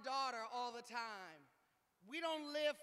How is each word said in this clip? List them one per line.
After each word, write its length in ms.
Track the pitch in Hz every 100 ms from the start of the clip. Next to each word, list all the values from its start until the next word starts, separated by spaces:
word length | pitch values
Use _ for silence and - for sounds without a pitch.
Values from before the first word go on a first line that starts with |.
daughter 380 | 214 269 262 233 226
all 200 | 247 247
the 100 | 233
time, 640 | 233 233 226 202 180 156 139 _ _ _ _ _ 185
"We 140 | 302
don't 320 | 330 311 294
live 240 | 294 302 -